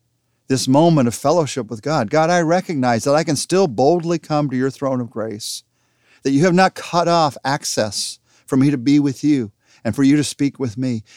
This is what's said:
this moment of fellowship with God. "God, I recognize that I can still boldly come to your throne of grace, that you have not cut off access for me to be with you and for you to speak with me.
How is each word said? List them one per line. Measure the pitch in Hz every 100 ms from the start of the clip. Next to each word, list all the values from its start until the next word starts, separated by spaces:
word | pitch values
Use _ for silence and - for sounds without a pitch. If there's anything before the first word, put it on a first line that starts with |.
| _ _ _ _ -
this | 131 131
moment | 139 170 156 120
of | -
fellowship | 143 175 139 135 104
with | 113
God. | 139 156 104
"God, | 151 160
I | 175
recognize | 160 180 - 147 123 117 143
that | 147
I |
can | 165 139
still | - 185 190
boldly | 110 139 175 165 170
come | - 151 147
to | 127
your | 131
throne | - 135 127
of | 117
grace, | 117 110 104 - - - _ _ _ _ _
that | 139
you | 139
have | 185
not | 175 190 -
cut | - 175 170
off | 170 151 - 131
access | 147 - - 107 - - - _ _ -
for | 135
me | 143
to | 139
be | 120 147
with | 143 -
you | 147 139 104 - _ _
and | 113 123
for |
you | 135 147
to | 139
speak | - 143 -
with | 131 101
me. | 131 113 -